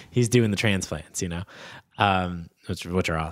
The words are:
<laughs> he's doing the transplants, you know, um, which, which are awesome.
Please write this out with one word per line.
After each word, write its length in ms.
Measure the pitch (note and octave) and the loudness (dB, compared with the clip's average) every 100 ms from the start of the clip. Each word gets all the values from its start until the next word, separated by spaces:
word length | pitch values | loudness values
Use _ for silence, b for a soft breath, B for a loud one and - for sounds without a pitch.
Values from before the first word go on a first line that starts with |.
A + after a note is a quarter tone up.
<laughs> 80 | - | 0
he's 180 | B2 A#2 | -2 2
doing 220 | B2 A2+ | 4 2
the 60 | G2 | 2
transplants, 640 | A2 F#2+ - D#2 - - | 0 0 -4 -10 -10 -8
you 60 | F2+ | -6
know, 140 | E2+ G2 B B B B - | -6 -10 B B B B 4
um, 500 | G2+ F#2 F2+ F2 E2 _ - | 4 4 0 -4 -10 _ -10
which, 180 | F2+ E2+ | -8 -2
which 220 | F#2 F2 | 0 0
are 80 | D#2+ | 0
awesome. 140 | D#2+ | 4